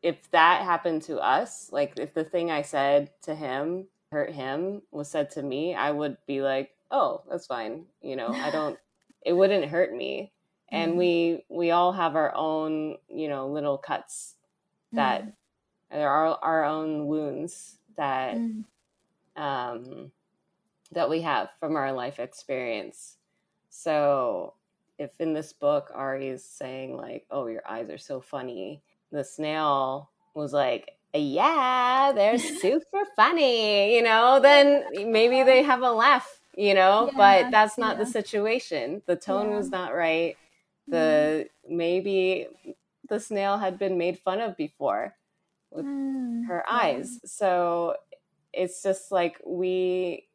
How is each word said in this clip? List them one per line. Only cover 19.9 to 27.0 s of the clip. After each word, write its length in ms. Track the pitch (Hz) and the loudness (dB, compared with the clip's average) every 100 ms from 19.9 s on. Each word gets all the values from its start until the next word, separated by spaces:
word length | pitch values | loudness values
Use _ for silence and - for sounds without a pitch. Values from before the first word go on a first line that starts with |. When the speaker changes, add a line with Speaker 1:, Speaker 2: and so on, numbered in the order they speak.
| - 143 _ _ _ _ _ _ _ _ | -18 -20 _ _ _ _ _ _ _ _
Speaker 1:
that 180 | 170 143 | -4 -2
we 120 | 160 | -2
have 280 | 165 131 92 - | 0 -2 -4 -8
from 160 | 156 156 | -6 -4
our 160 | 135 | -4
life 260 | 135 123 139 | -4 -8 -10
experience. 1000 | 123 - - 131 123 110 87 - - _ _ _ _ _ _ | -14 -14 -8 -6 -6 -8 -10 -16 -20 _ _ _ _ _ _
So 840 | - 160 151 147 139 123 92 - _ _ _ _ - | -10 -2 0 2 2 0 -4 -8 _ _ _ _ -14
if 220 | 147 _ | -14 _
in 140 | 160 | -4
this 180 | 156 151 | -4 -8
book, 380 | - 143 147 143 | -2 0 0 -2
Ari 340 | - 135 135 135 | -6 -4 -6 -6
is 160 | 127 | -10
saying, 520 | - - 131 131 131 | -14 -14 -12 -10 -10
like, 300 | 127 | -12